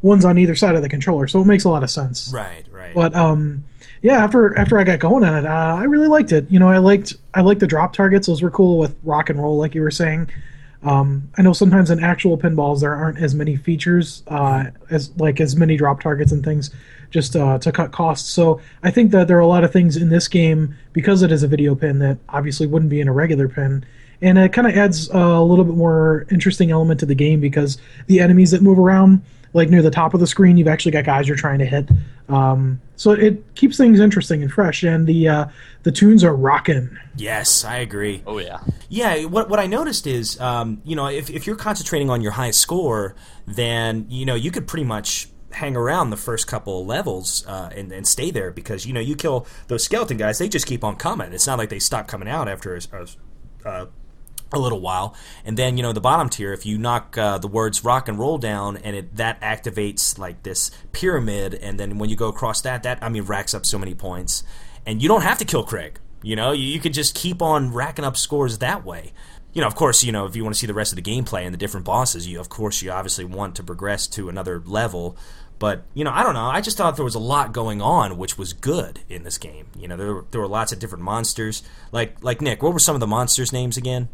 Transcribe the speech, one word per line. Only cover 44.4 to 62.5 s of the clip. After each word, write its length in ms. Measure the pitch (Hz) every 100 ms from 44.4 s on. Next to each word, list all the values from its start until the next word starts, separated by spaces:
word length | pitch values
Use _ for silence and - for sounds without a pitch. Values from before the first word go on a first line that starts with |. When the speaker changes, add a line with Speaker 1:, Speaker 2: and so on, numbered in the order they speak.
| 131
Speaker 2:
could 160 | 175 135
pretty 180 | 165
much 440 | 131 107 104 - - - -
hang 240 | - 143 127
around 340 | 120 170 139
the 60 | 104
first 300 | - 113 -
couple 320 | 110 - 92
of 60 | 92
levels, 580 | 131 185 92 90 - -
uh, 220 | 95 87 101
and, 160 | 98
and 160 | 95 -
stay 220 | - 147
there 180 | 143 92
because, 360 | 87 - 98 110
you 60 |
know, 80 | 123
you 140 | 117
kill 320 | 147 160 131 - - -
those 160 | 117
skeleton 320 | - 226 233 117
guys, 220 | 107 107
they 100 | 190
just 180 | 170 -
keep 160 | 117
on 140 | 110 104
coming. 360 | 165 208 92
It's 140 | 92 -
not 120 | 127
like 100 | 110
they 100 | 101
stop 300 | - 120 101
coming 200 | 101 98
out 200 | 151 120
after 260 | 98 98
a, 60 | 90 - 98 87 - - - - -
a, 40 | -
uh, 180 | 92 95 - - - - - -
a 60 | 143
little 220 | 127 107
while. 360 | 90 92 101 - - -
And 120 | - 110
then, 200 | 127 123
you 60 |
know, 100 | 120
the 80 | 107
bottom 280 | 120 156 139
tier, 240 | - 101
if 120 | 98
you 140 | 107 107
knock, 400 | 117 120 - -
uh, 200 | 107 98
the 100 | 101
words 340 | 104 110 101
rock 240 | 117 127 131
and 100 | 104
roll 200 | 127 160
down, 380 | 117 104 101 101
and 160 | 107
it, 220 | 101 87 107
that 240 | 113 113
activates, 760 | 107 110 120 107 104 98 - -
like, 280 | 92 87
this 260 | 95 92 - - -
pyramid, 600 | - 185 180 113 104 98
and 240 | 95 101 101
then 200 | 101 101
when 100 | 104
you 60 | 107
go 120 | 110
across 320 | 107 117